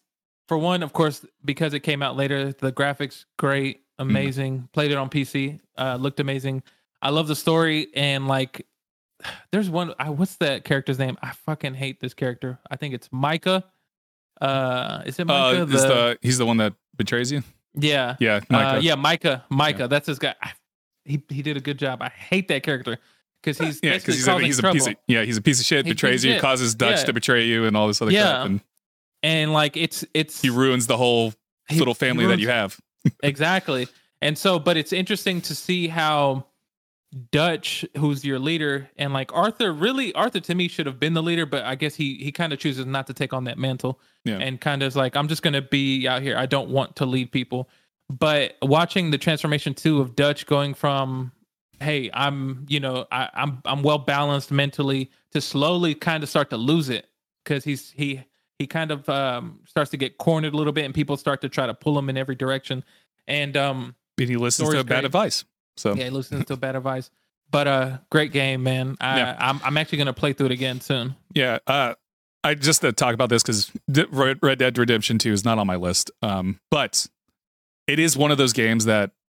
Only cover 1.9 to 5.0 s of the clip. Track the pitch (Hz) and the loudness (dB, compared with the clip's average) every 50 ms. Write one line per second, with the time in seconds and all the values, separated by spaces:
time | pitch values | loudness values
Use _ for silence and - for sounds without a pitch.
1.9 | 147 139 139 131 127 135 139 135 139 139 135 139 135 - - 131 123 - 139 143 | -2 -2 -2 -2 -2 -2 -2 0 0 -2 -2 -4 -4 -4 -4 -4 -2 0 0 0
2.9 | 139 - 147 135 - - - _ _ - - 139 139 139 135 135 - - _ _ | -2 -2 -6 -8 -8 -12 -20 _ _ -2 -2 0 0 0 -2 -4 -6 -10 _ _
3.9 | _ - 135 135 135 135 139 139 127 135 135 131 131 131 123 - - 156 151 147 | _ -6 -2 0 0 0 0 -2 -2 -4 -4 -4 -4 -6 -8 -6 -2 -2 0 0
4.9 | 143 139 | 0 -2